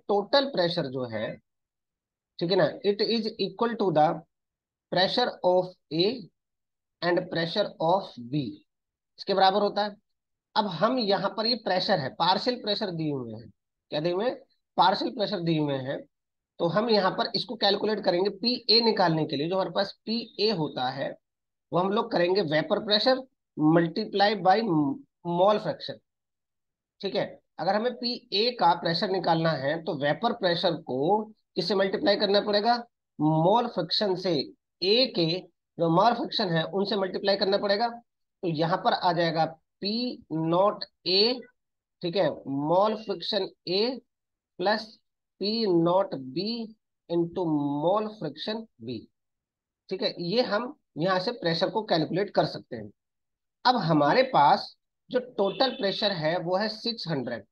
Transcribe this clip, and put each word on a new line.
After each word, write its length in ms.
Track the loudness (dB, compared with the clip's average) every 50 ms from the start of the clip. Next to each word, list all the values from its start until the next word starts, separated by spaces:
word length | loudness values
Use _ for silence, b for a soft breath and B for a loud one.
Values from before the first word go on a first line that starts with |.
| -4 -2
total 380 | -2 -2 0 2 2 2 2 2
pressure 360 | 0 0 0 0 0 -2 -4 -4
जो 160 | -4 -6 -6 -6
है, 180 | -6 -6 -6 -6 -8 -10 _ _ _ _ _ _ _ _ _ _ _ _ _ _ _ _ _ _ _ -4
ठीक 120 | -2 0
है 60 | 2
ना, 100 | 4 4 2 0 -2 -2
it 140 | -2 0 0 0
is 200 | -2 -2 -2 -2 -4 -6 -6
equal 320 | -6 -6 -4 -2 -2 -2 -2
to 100 | 0 0 2 4
the 160 | 4 4 2 2 -2 -8 _ _ _ _ _ _ _ _ _ _ _ _ -4 0
pressure 380 | 0 0 0 0 0 -2 -2 -2 -2 0
of 260 | 2 2 2 2 -2 -6 _ _ -6 -2
A 120 | 0 0 0 0 -4 -8 -16 _ _ _ _ _ _ _ _ _ _ _ _ _ -6 -2
and 180 | 0 0 0 -2 -2
pressure 340 | -4 -4 -4 -2 0 -2 -2 -2 -2 -2 0
of 300 | 2 2 2 0 -4 -12 -16 -10
B, 160 | -4 -4 -4 -4 -4 -8 -12 _ _ _ _ _ _ _ _ _ _ _ -10
इसके 160 | -4 -2 2
बराबर 280 | 4 4 4 4 4 2
होता 220 | 0 0 0 -2
है। 120 | -4 -4 -12 _ _ _ _ _ _ _ _ _ _ -2
अब 100 | -2 -2 0 0
हम 240 | 0 0 2 2 2
यहाँ 320 | 0 0 0 0 0 -2 -4
पर 100 | -2 -2
ये 80 | -2 -2 -2 -2
pressure 340 | -2 0 0 2 2 0 0
है, 100 | 0 -2 -4
partial 460 | 0 2 2 2 2 0 -2 -4 -2 -2
pressure 280 | -4 -4 -4 -4 -6
दिए 220 | -4 -4 -4 -2 -4
हुए 200 | -4 -6 -8 -10
हैं, 180 | -12 -14 -18 -20 _ _ _ _ _ _ -8 -6
क्या 80 | -2
दिए 120 | -2 -2 -2
हुए 120 | 0 -2
हैं, 120 | -2 -4 -6 -10 _ _ _ _ _ 2 4
Partial 320 | 4 4 4 2 0 -4
pressure 300 | -4 -4 -4 -2 -2 -2
दिए 180 | 0 0 2 2
हुए 200 | 2 0 -2 -2
हैं। 180 | -4 -6 -8 -8 -10 _ _ _ _ _ _ _ _ _ _ -4
तो 80 | -2 0
हम 220 | 0 2 2 4
यहाँ 200 | 4 4 2 2 0
पर 180 | -2 -4 -4 -4
इसको 200 | -6 -8 -8 -4
calculate 480 | 0 2 2 2 2 0 -2 -2 -2 0
करेंगे 260 | 0 2 2 2 0 -2
पीए 440 | -2 -2 -2 -2 -2 0 2 2 4 4
निकालने 420 | 4 4 4 4 2 2 2 0
के 100 | -2 -2
लिए। 120 | -4 -2 -2
जो 60 | -2
हमारे 160 | -2 -2 -2
पास 220 | -2 -2 -2 -4 -4 _ -8
पीए 440 | -6 -6 -6 -6 -8 -4 -2 0 0 0
होता 360 | 0 -2 -4 -4 -4 -4 -4
है 200 | -4 -4 -6 -6 -8 -10 _ _ _ _ _ _ _ _ _ -4 -2
वो 60 | 0
हम 120 | 0 2 0
लोग 180 | 0 -2 0 0
करेंगे 300 | 0 2 2 2 2 0
vapor 400 | 0 0 0 0 0 -2 -2 0
pressure 380 | 0 0 2 2 2 0 0 -2 -10 _ _ _ _ -4
multiply 760 | 0 4 4 6 4 4 2 -2 -4 -4 -2 0 2 2 2 2 2 4
by 180 | 4 4 4 4 2 2 2 2 0 -2 -6 -10 _ _ _ -6 -2
mole 320 | 0 2 4 4 4 2
fraction, 380 | 0 -4 -6 -8 -8 -14 -14 -14 _ _ _ _ _ _ _ _ _ _ _ _ _ _ _ _ _ _ _ -10
ठीक 140 | -8 -6 -4
है। 120 | -4 -4 -4 -8 -16 _ _ _ -6
अगर 160 | -2 0 0
हमें 200 | 0 0 -2 -4
पीए 560 | -4 -6 -8 -8 -8 -10 -6 -2 0 0 0 0 2
का 120 | 4 4 4 2
pressure 300 | 0 -2 -2 0 0 0
निकालना 400 | -2 0 2 2 2 2 2 0 0 0
है 240 | 0 -2 -2 -2 -2
तो 100 | -4 -4 -2
vapor 320 | 0 0 0 0 -2 -2 -2
pressure 460 | 0 0 0 0 2 0 0 -2 -2 -4
को 500 | -6 -4 -2 0 2 2 0 0 -4 -12 _ _ _ -6 -4
किससे 160 | -2 0 0
multiply 420 | 2 0 0 0 0 2 2 2
करना 240 | 2 2 2 2 2 2
पड़ेगा? 340 | 2 0 2 2 2 0 0 -2 -10 _ _ _ _ _ 0
Mole 480 | 2 2 4 4 4 4 4 4 2 0
फ्रैक्शन 460 | -2 -4 -4 -2 -2 0 0 0 -2
से, 160 | -2 0 0 0 0 -2 -4 -10 _ _ _ _ -4 0
ए 240 | 2 4 4 2 2 0
के 120 | 0 0 0 0 -2 -6 -10 _ _ _ _ _ -2
जो 100 | 2 2
मोल 240 | 4 6 4 4 4
फ्रैक्शन 340 | 2 -2 -4 -4 -4 -2 0
है 120 | 0 0 -2
उनसे 320 | -2 -2 -2 -2 -2 -2
multiply 400 | -2 -2 -2 0 2 2 2 2
करना 220 | 2 2 2 0 2
पड़ेगा। 300 | 2 2 2 2 0 -2
तो 600 | -4 -6 -16 _ _ _ _ _ _ _ -4 -2
यहाँ 260 | 0 0 0 0 0 0
पर 140 | 0 0 0
आ 200 | 2 2 0 2
जाएगा 320 | 2 0 0 0 0 -2 -2 -4 -10 _ _ _ -10
पी 440 | -6 -4 -4 -4 -4 -6 -8 -10 -12 -8 -6
नॉट 520 | -4 0 2 2 4 4 2 2 -2 -8 -16 _ _ -4
ए, 340 | 0 2 4 4 2 2 -2 -8 -16 _ _ _ _ _ _ _ _ _ _ -8
ठीक 140 | -4 0
है, 120 | 0 0 0 0 -4 -6
Mole 480 | -6 -4 -2 0 2 2 4 4 2 0
फ्रैक्शन 520 | -2 -6 -8 -8 -8 -6 -4 -4 -2 -4 -4 -8 _ -6 -4
ए 320 | -2 0 0 -2 -4 -6 -10 _ _ _ _ _ _ _ _ _ _ -4
plus 280 | -2 0 0 -2 -4 -10 -18 _ _ _ _ _ _ _ _ -6
पी 260 | -4 -2 -2 0 2 2 2
not 400 | 4 4 4 4 2 2 0 -4
B 600 | -10 -10 -8 -6 -6 -4 -4 -6 -8 -8 -12 -14 _ _ _ _ _ _ -4
into 340 | -2 -2 -2 -2 -2 -4 -2
mole 600 | 0 0 0 0 0 -2 0 0 0 0 0 0 -4
फ्रैक्शन 560 | -8 -8 -10 -10 -10 -10 -8 -8 -8 -8 -10 -14 _ -16 -12
B, 160 | -10 -10 -10 -12 -16 _ _ _ _ _ _ _ _ _ _ _ _ _ _ _ -10
ठीक 140 | -6 -4 -4
है। 120 | -4 -4 -4 -6
ये 200 | -2 0 0 0
हम 300 | 0 0 -4 -4 -6 -12 _ _ _ -6 -2
यहाँ 200 | 0 2 2 0
से 120 | 0 -2 -4
pressure 360 | -2 -2 -2 0 0 0 -2
को 120 | -2 -2 -2
calculate 460 | 0 0 0 0 0 0 -2 -2 0 0
कर 120 | 0 0
सकते 300 | 0 -2 -8 -12 -12 -12
हैं। 140 | -12 -12 -12 -16 _ _ _ _ _ _ _ _ _ _ _ _ _ 2
अब 120 | 2 2 2 2
हमारे 400 | 2 2 4 4 4 4 2 2 2 4
पास 420 | 4 6 6 6 4 0 -6 -18 _ _ _ _ _ _ -6
जो 80 | -4 -4 -4 -4 -2
total 340 | 0 0 0 2 0 0 0 0
pressure 400 | -2 -2 -2 -2 0 -2 -2 -2
है 220 | 0 0 0 0 -2
वो 160 | -2 0 0
है 120 | 0 0 -2
सिक्स 380 | -4 -6 -8 -8 -8 -6 -6 -6
हंड्रेड, 360 | -4 -4 -4 -6 -6 -8 -10 _